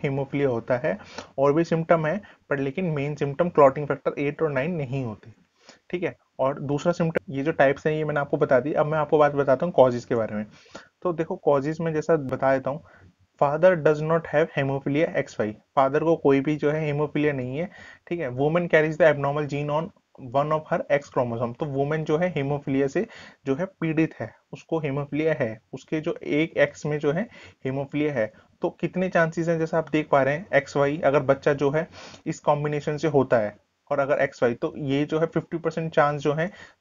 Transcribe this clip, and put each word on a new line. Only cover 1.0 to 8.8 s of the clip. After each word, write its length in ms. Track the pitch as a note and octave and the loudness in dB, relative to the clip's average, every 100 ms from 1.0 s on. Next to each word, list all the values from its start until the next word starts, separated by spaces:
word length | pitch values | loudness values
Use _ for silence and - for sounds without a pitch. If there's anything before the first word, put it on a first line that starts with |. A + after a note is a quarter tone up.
| - - - - | -10 -18 -12 0
और 140 | C#3 | 2
भी 120 | D3+ | 2
सिम्टम 420 | E3+ E3 D#3+ E3+ D#3 | 2 0 2 2 2
है, 140 | G3+ - - - | -4 -8 -14 -6
पर 80 | C#3 | -4
लेकिन 260 | C#3 C#3 | -2 -4
मेन 300 | F3+ D3 C#3+ | -4 -2 -4
सिम्टम 340 | D3+ C#3+ C#3 F3 | -4 -4 -2 0
क्लॉटिंग 380 | D#3+ C#3 D3+ D3 | 6 6 6 -4
फैक्टर 280 | C3+ - - | -4 -4 -4
एट 240 | C#3+ C#3+ | -4 -2
और 80 | D#3+ | -2
नाइन 240 | C3+ D#3 | -2 -2
नहीं 300 | E3+ B2+ C3+ | -4 -4 -4
होते, 260 | A#2+ G#2 - - _ _ _ - - | -6 -8 -16 -20 _ _ _ -20 -10
ठीक 120 | F3+ | -6
है। 140 | D#3 - _ - | -4 -8 _ -4
और 220 | C3 D3 | -2 -2
दूसरा 320 | C#3 C#3+ F3 | -4 -2 0
सिम्टम, 400 | E3 E3 - - | 0 0 -2 -4
ये 80 | C3+ | -4
जो 100 | D3 | -2
टाइप्स 340 | D#3+ C#3 C#3+ D#3+ | 2 2 2 -2
हैं 80 | |
ये 100 | D#3 | -2
मैंने 160 | D3+ D3+ | -2 -2
आपको 160 | C#3+ D3+ | -2 0
बता 240 | - B2+ | 2 2
दी। 120 | D3 | 2
अब 140 | D3+ | 0